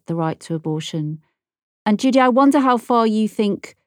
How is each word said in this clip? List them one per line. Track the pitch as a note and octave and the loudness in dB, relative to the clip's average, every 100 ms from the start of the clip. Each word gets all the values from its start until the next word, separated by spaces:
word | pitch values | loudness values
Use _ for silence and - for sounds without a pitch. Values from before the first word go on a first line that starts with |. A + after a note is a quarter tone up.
| - | -8
the | E3 | -6
right | D#3+ - | -6 -8
to | - E3 | -10 -8
abortion. | D#3+ D#3 D#3 E3 D3+ D#3 _ _ _ _ _ _ - | -6 -8 -8 -8 -8 -10 _ _ _ _ _ _ -2
And | G#3 | 0
Judy, | C4 B3+ | 2 2
I | B3+ | 4
wonder | A#3+ C#4 C#4+ | 4 4 4
how | C4 A#3+ | 2 0
far | - A#3+ A3+ | 0 0 2
you | G#3+ G#3+ | 0 -2
think | - G#3 G3 - - | -2 -2 -4 -10 -20